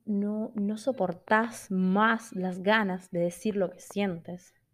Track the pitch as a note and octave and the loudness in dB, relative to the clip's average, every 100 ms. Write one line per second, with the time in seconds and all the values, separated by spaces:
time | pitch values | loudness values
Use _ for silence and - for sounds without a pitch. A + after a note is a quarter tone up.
0 | - G3+ G#3 G#3+ A3 - G3+ G#3+ C4+ B3+ | -2 0 0 -2 -4 -2 -2 -2 -2 0
1 | F#3 F3 - G#3+ A#3 - - F#3 F#3 F#3+ | 0 -2 2 2 2 -4 -4 2 4 4
2 | A3 A3+ A3+ F#3+ F#3 F#3 F#3 A3 G3+ F#3 | 4 2 -2 -6 -4 -2 2 2 2 -2
3 | F#3 F3 F3 F3 A3 G3+ F3 - - G3+ | -4 -2 0 0 -2 0 -2 -4 -10 -2
4 | G3+ E3+ - F3+ - _ _ | -2 -2 -8 -14 -14 _ _